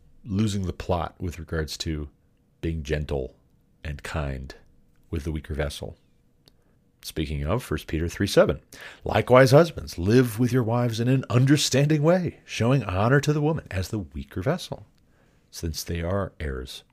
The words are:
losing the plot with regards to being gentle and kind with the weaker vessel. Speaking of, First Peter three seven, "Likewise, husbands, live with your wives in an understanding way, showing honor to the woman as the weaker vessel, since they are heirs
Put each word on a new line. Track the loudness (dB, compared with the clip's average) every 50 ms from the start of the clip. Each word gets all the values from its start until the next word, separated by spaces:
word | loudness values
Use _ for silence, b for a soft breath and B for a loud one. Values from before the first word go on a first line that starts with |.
| -20 -20 -20 -20 -10
losing | -4 -2 0 0 0 0 -2 -4
the | -4 -6
plot | -6 -4 -4 -2 -2 -2 -4 -6 -8
with | -8 -8 -8 -8
regards | -10 -6 -4 -4 -4 -4 -6 -8
to | -6 -6 -6 -6 -6 -10 -14 _ _ _ _ _ _ _ _ _
being | -6 -4 -4 -4 -4
gentle | -4 -4 -4 -2 -2 -4 -4 -4 -6 -10 _ _ _ _ _ _ _ _ _ -12
and | -10 -10 -10 -10
kind | -8 -6 -4 -4 -4 -6 -8 -10 -12 -16 -20 -20 -20 _ _ _ _ _ _ _ _
with | -8 -6 -6
the | -6
weaker | -6 -6 -6 -6 -6
vessel. | -4 -4 -4 -6 -8 -12 -14 -14 -16 _ _ _ _ _ _ _ _ _ b b b b b b b _ _ _ _ -18
Speaking | -10 -6 -6 -4 -4 -4 -4 -4
of, | -2 -2 -4 -4
First | -4 -6 -6 -6 -4
Peter | -4 -4 -2 -4
three | -2 -2 -2 2
seven, | 4 4 4 4 2 -4 -8 B B B B B B B -6
"Likewise, | -2 0 0 2 6 8 8 8 10
husbands, | 8 8 6 6 2 -6 -12 -10 -6 -2
live | 2 4 6 6 6 4 2 0
with | 0 2
your | 2 2 2
wives | 2 0 0 0 0 -2 0
in | 0 2
an | 0 0 0 0
understanding | 2 4 4 6 4 4 4 2 2 2 2 2 2 2 4
way, | 4 4 2 2 -2 -6 -10 _
showing | -10 -4 0 2 2 2 2 2
honor | 0 0 0 2 4 4 4
to | 4 2
the | 0 0
woman | 0 0 -2 -2 -6 -6
as | -6 -6 -6 -4
the | -6 -6
weaker | -8 -8 -10 -12 -12 -10 -8 -4
vessel, | -2 -2 -2 -2 -4 -10 -12 -14 -14 -16 _ b b b b b b b b b b b
since | -12 -8 -6 -6 -6 -6 -6
they | -6 -6 -4
are | -4 -2 -2 -2 -4 -4 -6 -8
heirs | -8 -6 -6 -6 -8 -12 -14 -18 -18 _